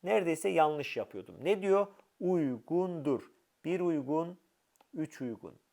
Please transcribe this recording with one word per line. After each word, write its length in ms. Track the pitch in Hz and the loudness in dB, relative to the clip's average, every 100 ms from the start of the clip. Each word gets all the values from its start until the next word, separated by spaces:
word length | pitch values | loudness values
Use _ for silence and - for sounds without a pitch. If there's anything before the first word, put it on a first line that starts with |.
Neredeyse 460 | 175 214 170 156 170 | 2 2 2 0 0
yanlış 480 | 170 156 151 139 - | 4 4 2 -6 -6
yapıyordum. 380 | 104 101 90 82 | -6 -10 -14 -8
Ne 200 | 143 202 | 0 0
diyor? 260 | 190 196 196 - _ _ | 4 4 2 -4 _ _
Uygundur. 1120 | 180 180 147 123 - 170 185 170 143 127 - _ _ _ 156 | 0 2 2 -2 -2 -2 0 -2 0 -2 -4 _ _ _ -4
Bir 140 | 180 | -2
uygun, 600 | 180 156 131 156 165 180 _ _ _ _ _ | 0 0 0 -2 -2 -8 _ _ _ _ _
üç 280 | 262 156 - | -8 -8 -6
uygun. 380 | 127 110 85 - _ | -8 -8 -14 -20 _